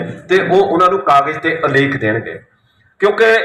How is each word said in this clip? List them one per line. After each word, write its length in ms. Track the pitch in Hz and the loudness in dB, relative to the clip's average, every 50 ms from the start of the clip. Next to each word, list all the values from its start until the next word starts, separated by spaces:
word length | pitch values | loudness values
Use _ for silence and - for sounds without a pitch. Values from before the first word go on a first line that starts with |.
| - - - - - - | -2 -6 -10 -14 -6 -2
ਤੇ 120 | 180 190 | 0 0
ਉਹ 160 | - - 170 | 0 2 2
ਉਹਨਾਂ 340 | 196 196 - 160 170 180 180 | 2 2 2 2 2 2 2
ਨੂੰ 80 | 190 190 | 0 0
ਕਾਗਜ਼ 400 | - 151 143 139 139 156 151 151 | 0 2 2 2 2 0 -6 -4
ਤੇ 220 | - 165 156 160 - | -4 -4 -4 -2 -2
ਉਲੇਖ 320 | 147 135 135 139 139 139 | 0 0 0 0 0 -2
ਦੇਣਗੇ। 460 | - 110 107 110 113 - 82 82 - - _ _ _ _ _ _ _ _ _ _ _ | -4 -2 -2 -2 -4 -6 -8 -14 -16 -18 _ _ _ _ _ _ _ _ _ _ _
ਕਿਉਂਕਿ 400 | 190 208 202 208 226 220 220 226 - | -2 0 2 2 2 2 2 2 0